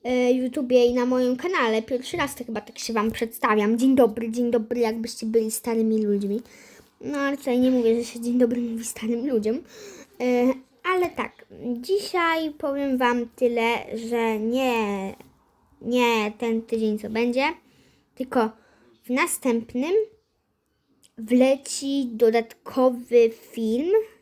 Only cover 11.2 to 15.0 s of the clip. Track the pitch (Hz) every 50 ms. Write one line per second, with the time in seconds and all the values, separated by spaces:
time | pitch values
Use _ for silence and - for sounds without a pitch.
11.2 | 233 - _ - - _ - - - 240 247 240 247 - 381 403 381 - - 359
12.2 | 339 330 330 320 320 311 294 302 - 285 277 285 277 277 262 254 254 240 240 247
13.2 | 240 233 _ - 254 240 240 233 226 233 233 - - - - 220 233 226 240 233
14.2 | 226 226 220 214 214 226 233 262 262 254 240 226 220 202 202 196